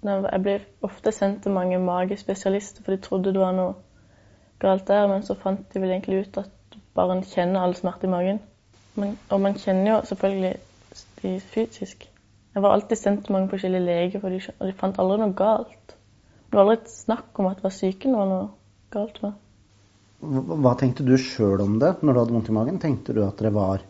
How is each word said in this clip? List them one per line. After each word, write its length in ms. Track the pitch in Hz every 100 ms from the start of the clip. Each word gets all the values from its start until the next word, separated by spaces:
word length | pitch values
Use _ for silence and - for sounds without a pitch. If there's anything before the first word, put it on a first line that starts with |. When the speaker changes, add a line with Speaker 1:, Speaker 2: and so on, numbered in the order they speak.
Speaker 1:
Når 220 | 208 196 196
jeg 120 | 190
ble 120 | 196 202 - _
ofte 300 | 196 - 220 214
sendt 280 | 196 202
til 100 | 202 190
mange 220 | 180 185
magespesialister, 1040 | 185 180 185 202 - 196 196 196 202 -
for 120 | - 190
de 80 |
trodde 320 | - 196 190 190
det 80 |
var 100 | 185 185
noe 200 | 185 190 - _ _ _ _ _ _ _
galt 240 | 190 190 190
der, 180 | 202 202
men 120 | 196 196
så 80 | 196
fant 280 | 196 196 -
de 120 | 196
vel 100 | 190
egentlig 300 | 185 190 190 202
ut 160 | -
at 380 | 196 _ _ - _ -
bare 240 | 180 185
en 80 | 190
kjenner 340 | - 175 190
all 140 | 180 180
smerte 300 | 185 - 185
i 40 |
magen. 300 | 180 185 208 - _ _ _ _ -
Men, 220 | 202 208 -
og 120 | 202
man 160 | 196 202
kjenner 320 | - 185 196
jo 100 | 220 -
selvfølgelig 460 | 190 196 196 185 - - _ _ - - -
de 160 | 196 185 -
fysisk. 540 | - 226 - 190 - - _ _ _ _
Jeg 80 | 202
var 140 | 196 202
alltid 240 | 208 220
sendt 240 | - 202 202
til 80 |
mange 160 | 196 190
forskjellige 360 | 190 190 185 180
leger, 360 | 170 180 190
for 80 | 196
de 80 | 185
skjø-, 140 | - -
og 100 | 190
de 60 | 190
fant 220 | 190 190
aldri 160 | 185 208
noe 100 | 220 185
galt. 580 | 202 220 233 - - -
Det 640 | _ _ _ - - 208
var 80 | 196
aldri 140 | 226
et 80 | -
snakk 460 | - - 226 - -
om 80 | 185
at 80 | 190
det 80 | 190
var 80 |
psyken 400 | 190 190 190 269
det 60 | 247
var 100 | 196
noe 140 | 185 202 - _ _ _
galt 220 | - 220 -
med. 160 | 208 208 _ _ _ _ _ _ _ _
Speaker 2:
Hva, 340 | 156 131 131 160 127
hva 80 | 123
tenkte 260 | 131 127 131
du 80 | 131
selv 460 | 131 - 107 98 101
om 140 | 110
det 140 | 147 180
når 120 | 151
du 80 | 123
hadde 140 | 117 117
vondt 160 | 104
i 60 | 110
magen? 220 | 117 190
Tenkte 320 | 160 131 - 113
du 60 | 101
at 160 | -
det 100 | 110 104
var 260 | 95 98 -